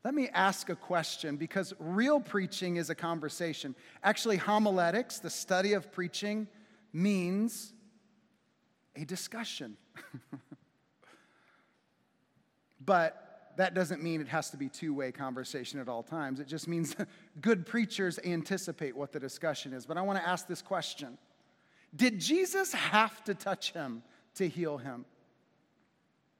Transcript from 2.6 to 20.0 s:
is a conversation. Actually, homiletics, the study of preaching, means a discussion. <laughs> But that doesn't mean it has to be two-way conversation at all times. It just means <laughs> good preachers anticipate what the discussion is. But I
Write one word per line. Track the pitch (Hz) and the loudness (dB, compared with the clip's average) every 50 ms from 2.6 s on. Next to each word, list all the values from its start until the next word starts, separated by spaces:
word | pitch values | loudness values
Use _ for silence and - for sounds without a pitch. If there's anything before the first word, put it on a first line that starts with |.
| 185 180 175 | -2 0 0
is | 170 165 165 | 0 0 -2
a | 165 | -2
conversation. | - - - 170 165 151 151 - - 175 165 151 - - 143 127 - - - - - - | -2 -2 -2 -2 -2 -2 -6 -4 -2 -4 -4 -4 -4 -6 -10 -10 -10 -14 -20 -20 0 2
Actually, | 190 214 - - 226 214 | 2 2 4 2 2 2
homiletics, | 180 - - 208 214 214 214 190 185 175 170 170 220 254 254 - - | 2 4 4 6 6 6 6 6 6 4 4 4 2 0 -2 -6 -8
the | - 170 | -8 -6
study | - - - - 190 180 190 202 208 | -6 -6 0 2 2 4 4 4 4
of | 202 - - - | 2 0 -4 -6
preaching, | - 180 170 - - 202 208 208 214 220 208 - - - _ - _ _ _ - | -4 -4 -4 -4 -4 -4 -2 -2 -2 -4 -6 -10 -20 -20 _ -20 _ _ _ -2
means | 156 180 202 208 190 180 175 185 202 214 233 - - - - - - - - _ _ _ _ _ _ _ _ _ _ _ _ _ _ _ _ _ _ _ _ _ | 2 4 4 4 4 2 2 2 2 2 0 0 -4 -12 -14 -16 -20 -20 -20 _ _ _ _ _ _ _ _ _ _ _ _ _ _ _ _ _ _ _ _ _
a | 135 156 | -12 -8
discussion. | 139 185 180 - - - 226 233 - - - 143 117 104 - _ | -8 -6 -6 -6 -8 -8 -8 -8 -6 -6 -8 -10 -10 -12 -16 _
<laughs> | _ _ - - - - 127 - _ - 135 - _ - - _ _ _ _ _ _ _ _ - - - - _ _ _ _ _ _ _ _ _ _ _ _ _ _ _ _ _ _ _ _ _ _ _ _ _ _ _ _ _ _ _ _ | _ _ -20 -18 -14 -16 -16 -14 _ -16 -16 -14 _ -20 -20 _ _ _ _ _ _ _ _ -20 -20 -20 -20 _ _ _ _ _ _ _ _ _ _ _ _ _ _ _ _ _ _ _ _ _ _ _ _ _ _ _ _ _ _ _ _
But | 135 131 196 175 165 160 - - - - - - - - - | 2 6 6 6 6 4 0 -2 -20 -20 -20 -20 -20 -16 0
that | 175 185 185 170 | 2 2 2 4
doesn't | 185 185 147 185 143 156 | 2 0 0 0 -2 -2
mean | 170 165 160 151 | -2 -2 -2 -2
it | 127 | -2
has | 127 160 151 - | -2 -2 -2 -4
to | - | -6
be | 139 139 135 | -6 -8 -6
two-way | - - - 156 147 135 139 127 123 | -6 -6 -4 -4 -2 -2 -2 -4 -4
conversation | - 143 131 127 123 127 - - 143 123 - - 143 | -4 -6 -6 -4 -6 -8 -6 -8 -8 -8 -8 -8 -8
at | 131 117 | -6 -6
all | 123 117 117 | -6 -6 -6
times. | - 160 165 151 135 131 131 | -6 -6 -4 -4 -4 -4 -6
It | 147 | -6
just | 135 147 160 - 165 | -6 -8 -8 -4 -2
means | 170 170 165 143 - - 214 - - - | -2 -2 -2 -2 -2 -6 -8 -8 -8 -20
<laughs> | - - _ 156 135 | -20 -20 _ -2 4
good | 208 233 190 165 | 4 4 4 2
preachers | - - 233 233 - - - 196 180 160 - - | -2 0 0 0 0 0 -2 -2 -2 -2 -2 -2
anticipate | 180 175 165 151 - 196 185 - - 160 - 165 139 120 | -2 -2 -2 0 -2 -4 -4 -2 -6 -6 -4 -6 -6 -4
what | 131 143 139 - | -6 -8 -6 -6
the | 156 | -8
discussion | 127 135 - - - 165 143 - - 139 127 | -8 -8 -8 -2 -2 -2 -2 -2 -6 -8 -10
is. | 131 113 | -10 -8
But | - 160 | -6 -4
I | 170 | -2